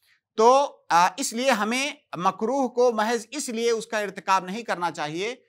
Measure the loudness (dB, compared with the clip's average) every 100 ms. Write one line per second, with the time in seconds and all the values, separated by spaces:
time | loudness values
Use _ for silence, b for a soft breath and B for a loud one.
0 | _ _ _ 2 6 6 2 -4 0 4
1 | 4 2 -6 -2 0 0 0 -2 -4 -8
2 | _ -4 -4 -2 -2 0 -2 2 2 2
3 | 0 -2 -4 -10 -8 -4 -2 -2 -4 -6
4 | -6 -6 0 0 0 -8 -6 -4 -4 -6
5 | -6 -6 -8 -8